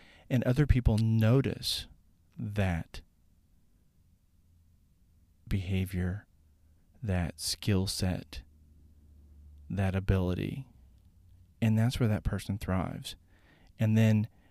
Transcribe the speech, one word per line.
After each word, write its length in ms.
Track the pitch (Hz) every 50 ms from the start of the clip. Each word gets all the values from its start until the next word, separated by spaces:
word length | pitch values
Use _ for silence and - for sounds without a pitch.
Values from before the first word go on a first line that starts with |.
| - - - - - -
And 140 | 139 120 -
other 220 | 123 127 147 147
people 320 | - - 127 120 117 110
notice 880 | 107 113 110 113 113 110 110 127 139 - 98 - - - - - - - - - - _ _ _ _ _ _ _
that 600 | - 117 104 104 104 98 92 85 82 - - - - - _ _ _ _ _ _ _ _ _ _ _ _ _ _ _ _ _ _ _ _ _ _ _ _ _ _ _ _ _ _ _ _ _ _ _ _ _ _ _ _ _ _ _ _ _ _ _ _
behavior, 800 | - 110 95 87 92 95 92 92 95 92 90 90 90 95 104 - _ _ _ _ _ _ _ _ _ _ _ _ _ - -
that 380 | - 98 92 90 85 76 - -
skill 480 | - - - - - 110 101 92 95
set, 540 | - - - 95 92 90 - - - - - - - - _ - - - - - - - - - - - - - - - - - - - - - -
that 260 | 92 98 98 92 90
ability. 720 | 95 98 98 95 95 90 92 90 - - - - 135 - - - - - - - - - - _ - - - - - - _ _ _
And 160 | 113 110 110
that's 220 | 110 113 127 - -
where 100 | 123 107
that 140 | 107 - -
person 340 | - 104 95 - - 98
thrives. 580 | 98 - - 92 92 85 85 87 - - - - - _ _ _ _ _ _ _ _ - - - -
And 180 | 113 107 110
then 300 | 110 113 110 110 104 110 - _ _ _ _